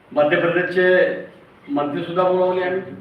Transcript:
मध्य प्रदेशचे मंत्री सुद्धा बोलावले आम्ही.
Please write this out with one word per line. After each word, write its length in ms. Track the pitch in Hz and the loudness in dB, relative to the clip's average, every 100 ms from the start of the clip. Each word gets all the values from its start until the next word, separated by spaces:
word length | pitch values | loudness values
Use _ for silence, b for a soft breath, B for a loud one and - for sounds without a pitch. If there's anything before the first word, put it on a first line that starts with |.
| _ | _
मध्य 280 | 151 147 170 | 0 2 2
प्रदेशचे 880 | 170 175 175 180 180 180 - - - - - - - | 0 0 0 2 4 4 2 -2 -10 -20 -20 -20 -6
मंत्री 360 | - - 175 | -4 -4 -4
सुद्धा 180 | 170 175 | -4 0
बोलावले 400 | 180 185 185 185 | 2 2 2 0
आम्ही. 180 | 185 185 - - | -2 -4 -8 -14